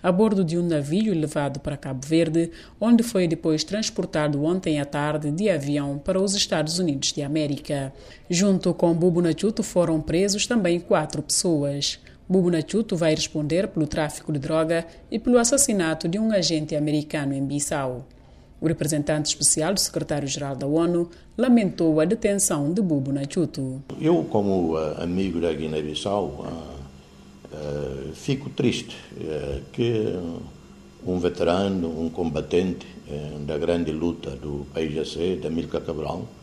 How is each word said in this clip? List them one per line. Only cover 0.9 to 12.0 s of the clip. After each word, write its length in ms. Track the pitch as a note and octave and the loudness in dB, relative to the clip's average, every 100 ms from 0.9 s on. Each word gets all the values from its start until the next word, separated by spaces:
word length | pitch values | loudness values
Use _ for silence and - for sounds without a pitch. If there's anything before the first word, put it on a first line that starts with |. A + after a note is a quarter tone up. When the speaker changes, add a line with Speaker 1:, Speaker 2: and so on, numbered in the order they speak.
| F3 A3 | 0 2
Speaker 1:
levado 460 | E3+ D3+ D3+ C#3+ C3 | 2 0 0 -2 -4
para 160 | - C#3 | -6 -8
Cabo 280 | C#3 C3 | -6 -8
Verde, 460 | C3+ D#3+ E3 D#3+ E3 - - - | 0 2 4 2 -2 -6 -20 -2
onde 240 | G#3+ A#3 | 6 6
foi 240 | A3+ G3 F3 | 6 2 2
depois 340 | D#3+ E3 D#3 | 2 0 0
transportado 800 | D3+ G3+ A3 - F3 D#3+ D3+ C#3+ | 0 -2 -4 -4 -2 0 0 2
ontem 380 | D3+ F#3 F#3 D3 | 0 0 0 0
à 40 | |
tarde 460 | C#3+ D3 D3 D3+ D3+ | 0 -2 0 0 -2
de 180 | D3+ G#3+ | 0 2
avião 480 | F#3 C#3+ D3 C#3+ C#3+ | 2 0 0 0 -4
para 240 | - F#3 | -2 0
os 140 | F#3+ | 2
Estados 460 | G3 - D#3+ D3+ E3+ | 0 0 0 0 0
Unidos 320 | F3+ C3+ - | 0 0 -2
de 100 | - | -4
América. 680 | C#3+ D#3 D3 C#3 - D3 C3+ - - - - | -2 0 0 -4 -4 -4 -4 -10 -20 -20 -2
Junto 460 | F3 G3+ F#3 F#3 | 2 4 4 2
com 180 | E3+ F3 | 2 2
Bubu 280 | E3 F3+ E3+ | 4 4 4
Nachuto 400 | F3 D#3 G3+ A3 | 2 2 0 0
foram 380 | G3 F3+ E3 D#3+ | -2 2 2 2
presos 440 | - D#3+ G3+ G3+ | 0 2 2 0
também 360 | - A#3+ F3+ F3 | 0 2 2 0
quatro 420 | F3 F#3 D3+ D3 | 2 2 2 -4
pessoas. 760 | - - F#3 D#3 C#3+ C#3+ C#3+ - | -2 0 2 2 0 -2 -4 -6